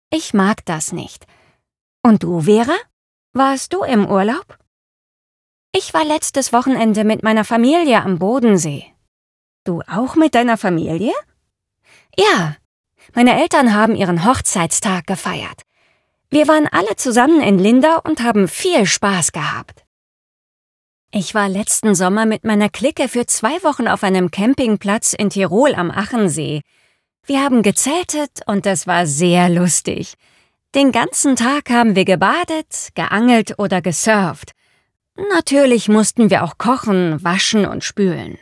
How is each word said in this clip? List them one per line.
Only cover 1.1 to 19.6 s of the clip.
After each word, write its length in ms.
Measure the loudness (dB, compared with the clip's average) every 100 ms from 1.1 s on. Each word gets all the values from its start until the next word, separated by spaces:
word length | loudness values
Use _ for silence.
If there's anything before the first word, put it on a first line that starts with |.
| -18 _ _ _ _ _ _ _ _
Und 200 | 2 4
du, 200 | 2 0
Vera? 340 | 2 2 2 -4 -6 _ _ _ _
Warst 400 | -2 0 0 -4
du 100 | -6
im 240 | 0 0 2
Urlaub? 540 | 0 0 -4 -8 _ _ _ _ _ _ _ _ _ _ _ _
Ich 220 | -6 -4
war 100 | -2
letztes 480 | 0 -2 -4 -4 0
Wochenende 520 | 0 0 0 2 2
mit 180 | 0 0
meiner 220 | 0 0
Familie 580 | 0 2 2 2 2 2
am 160 | 0 -2
Bodensee. 760 | 0 2 2 2 0 -6 -14 _ _ _ _ _ _ _
Du 200 | -8 -8 -6
auch 300 | -4 -2 0
mit 180 | 2
deiner 220 | 2 2 0
Familie? 560 | 0 -2 -2 -4 -4 -4 -8 _ _ _ _ _ _ _ _ 0
Ja. 380 | 2 2 -2 -8 _ _ _ _ _
Meine 260 | 2 2 4
Eltern 320 | 2 2 4
haben 220 | 4 2
ihren 300 | 0 -2 0
Hochzeitstag 840 | 0 0 -2 -2 -2 -2 -2 -4 -4
gefeiert. 560 | -8 -6 -8 -10 -16 _ _ _ _ _ _ _
Wir 200 | 2 4
waren 180 | 4 2
alle 300 | 0 -2 -4
zusammen 440 | 0 2 4 4
in 200 | 4 4
Linda 380 | 4 4 4 2
und 220 | -2 -2
haben 280 | 0 0 0
viel 360 | -2 0 0
Spaß 460 | 0 0 -2 -2 -2
gehabt. 540 | -4 -8 -8